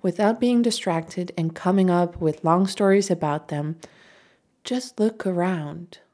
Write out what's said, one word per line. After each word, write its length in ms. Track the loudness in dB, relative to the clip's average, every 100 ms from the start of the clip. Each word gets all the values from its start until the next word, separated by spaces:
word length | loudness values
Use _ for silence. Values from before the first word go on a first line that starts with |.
without 360 | -2 2 0 2
being 220 | 2 4
distracted 720 | 2 0 -2 -2 -4 -8 -8 -4
and 160 | -4
coming 340 | -2 0 4 4
up 320 | 4 0 0
with 240 | -2 0
long 220 | 2 2 2
stories 440 | 2 4 4 2
about 380 | -2 0 -4 -4
them. 280 | -6 -6 -8 -16 _ -20 _ _ _ _ _
Just 380 | -6 -6 -6 -2
look 240 | -2 -2 -4
around. 760 | 0 0 -2 -6 -10 -16 -20 _